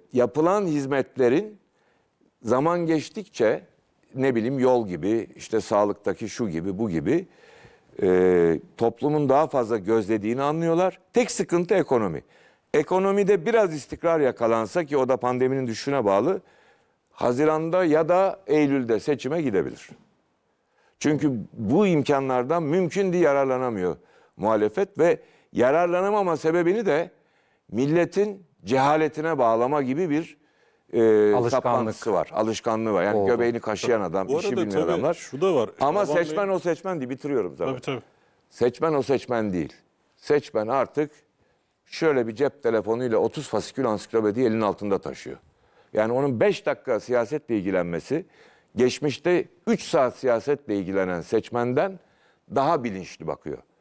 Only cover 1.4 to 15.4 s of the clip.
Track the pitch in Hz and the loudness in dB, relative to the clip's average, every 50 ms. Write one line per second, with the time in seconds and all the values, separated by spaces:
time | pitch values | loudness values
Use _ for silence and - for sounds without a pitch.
1.4 | 208 214 214 - _ _ _ _ _ _ _ _ _ _ _ _ _ _ _ _ | 0 -2 -10 -20 _ _ _ _ _ _ _ _ _ _ _ _ _ _ _ _
2.4 | - 110 120 127 143 165 175 175 170 160 165 156 131 - - 220 190 - - - | -2 0 0 2 2 2 0 0 0 0 0 -2 -2 -6 -10 -12 -14 -10 -4 0
3.4 | 120 107 131 175 185 _ _ _ _ _ _ _ _ _ - 131 131 135 123 117 | 2 2 2 0 -4 _ _ _ _ _ _ _ _ _ -6 -2 0 0 0 0
4.4 | 107 120 139 135 127 127 127 123 113 98 90 80 76 98 110 117 98 - - - | 0 -2 -2 2 2 4 4 2 0 -2 -6 -4 -2 -2 -2 -2 -4 -6 -12 -20
5.4 | - - - 110 98 - 113 101 104 104 101 - - 104 92 - 117 101 - - | -12 -4 -4 -4 -2 0 2 2 2 2 0 -4 -6 -6 -6 -6 -8 -10 -6 -6
6.4 | 123 101 78 80 82 98 95 92 117 107 82 80 73 87 139 170 - - _ _ | -6 -4 -4 -4 -6 -6 -6 -4 -4 -2 -2 -2 0 0 0 -2 -2 -6 _ _
7.4 | _ - - - - - _ _ _ _ - - - 92 92 90 92 92 90 87 | _ -20 -20 -20 -20 -20 _ _ _ _ -8 -2 0 2 4 4 4 4 4 4
8.4 | 85 82 82 - - - _ - 117 117 113 - 113 147 151 151 147 131 131 143 | 4 4 2 0 -4 -10 _ -2 -2 -2 -2 0 -2 -2 0 0 2 2 4 2
9.4 | 160 156 - 139 120 104 117 110 87 92 113 113 104 90 113 107 98 107 113 131 | 2 2 0 -2 -2 -2 -2 -4 0 0 0 0 2 0 -2 -2 0 -2 -2 -2
10.4 | 139 143 156 165 170 165 165 170 185 185 - - _ _ - 240 247 - - - | -2 -2 -2 -2 0 0 0 2 0 0 -2 -6 _ _ 0 0 0 0 -2 -4
11.4 | 185 - 170 175 180 170 226 190 - - 139 120 107 95 78 71 - _ _ _ | -4 0 0 -2 0 2 2 2 2 2 2 2 2 0 -4 -6 -10 _ _ _
12.4 | _ _ _ _ _ _ - 151 151 - 180 185 190 196 196 202 202 180 208 185 | _ _ _ _ _ _ 0 0 0 2 0 0 2 2 2 2 2 2 2 2
13.4 | 151 226 233 233 208 180 156 147 - - 156 - - 170 165 160 147 127 113 - | 2 2 2 2 2 2 0 -6 -10 -12 -12 -4 -2 0 2 2 2 0 0 0
14.4 | 120 113 117 113 113 104 - 180 165 135 147 139 131 123 131 123 - 123 127 123 | 0 2 2 2 0 -2 -2 -4 -4 0 0 0 2 2 0 0 0 -2 0 2